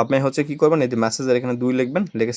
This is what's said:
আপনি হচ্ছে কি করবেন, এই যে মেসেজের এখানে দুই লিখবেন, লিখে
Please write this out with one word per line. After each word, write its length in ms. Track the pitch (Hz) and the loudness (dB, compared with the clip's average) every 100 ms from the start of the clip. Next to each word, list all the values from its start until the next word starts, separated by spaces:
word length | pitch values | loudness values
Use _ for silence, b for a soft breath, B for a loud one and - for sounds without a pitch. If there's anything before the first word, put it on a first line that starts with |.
আপনি 120 | 117 135 135 | 2 0 0
হচ্ছে 140 | 143 147 | -2 -4
কি 60 | 135 | 0
করবেন, 180 | 156 160 | 2 2
এই 40 | 127 | 0
যে 40 | 120 | 0
মেসেজের 300 | 113 - 131 123 | -2 -2 0 0
এখানে 160 | 127 123 | 0 -2
দুই 100 | 123 127 | 0 0
লিখবেন, 240 | 127 160 202 110 | 0 -2 -4 0
লিখে 160 | 113 | 0